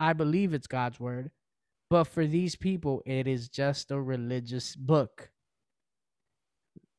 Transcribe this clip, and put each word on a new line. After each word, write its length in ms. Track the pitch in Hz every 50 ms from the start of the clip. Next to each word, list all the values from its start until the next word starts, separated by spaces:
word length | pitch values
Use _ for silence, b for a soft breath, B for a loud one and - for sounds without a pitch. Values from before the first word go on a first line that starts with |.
I 120 | 156 160 165
believe 400 | 156 160 151 156 190 202 190 156
it's 120 | 139 -
God's 340 | - - 127 123 123 113 -
word. 300 | 120 123 123 123 127 147 _ _ _ _ _ _ _ _ _ _ _ -
But 140 | 170 170 160
for 220 | - - 170 160
these 280 | 151 151 170 185 175 -
people, 480 | - - 190 190 175 151 143 135 123 -
it 200 | 131 131 131 131
is 220 | 131 131 123 117 120
just 420 | - - 139 143 143 - - -
a 100 | 139 139
religious 760 | 135 131 131 123 120 120 127 127 120 120 123 123 - - -
book 540 | - 131 131 160 151 127 - _ - - - _ _ _ _ _ _ _ _ _ _ _ _ _ _ _ _ _ _ _ _ _ _ _ _ _ _ _ _ _ - _ _ _